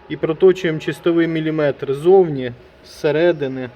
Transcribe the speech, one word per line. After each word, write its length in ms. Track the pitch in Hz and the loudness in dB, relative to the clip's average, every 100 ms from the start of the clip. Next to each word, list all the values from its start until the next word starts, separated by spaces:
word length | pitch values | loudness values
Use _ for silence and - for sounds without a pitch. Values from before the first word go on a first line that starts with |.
| - | -14
і 80 | 151 | -8
проточуємо 640 | 160 156 190 180 175 156 | -6 2 4 4 -2 -4
чистовий 480 | - 147 180 165 165 | -6 -4 -2 0 0
міліметр 680 | 160 156 156 147 131 135 | -2 -4 -2 -2 -2 -6
ззовні, 580 | 139 160 190 175 139 127 123 - _ - | -2 4 4 4 0 -8 -10 -20 _ -20
зсередини. 840 | - 156 151 175 165 139 131 127 | -6 -2 2 2 0 -4 -8 -12